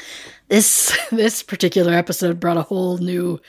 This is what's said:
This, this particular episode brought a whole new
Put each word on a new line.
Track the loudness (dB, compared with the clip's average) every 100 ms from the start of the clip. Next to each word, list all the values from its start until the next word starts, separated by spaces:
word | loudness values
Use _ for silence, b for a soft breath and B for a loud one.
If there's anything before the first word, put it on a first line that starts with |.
| B B B B B
This, | 2 4 2 0 -2 -2
this | 0 0 0
particular | -8 -2 0 2 4
episode | 2 0 -2 -2 0
brought | 0 0
a |
whole | 0 -2 -2 -2
new | -2 -2 -4 -6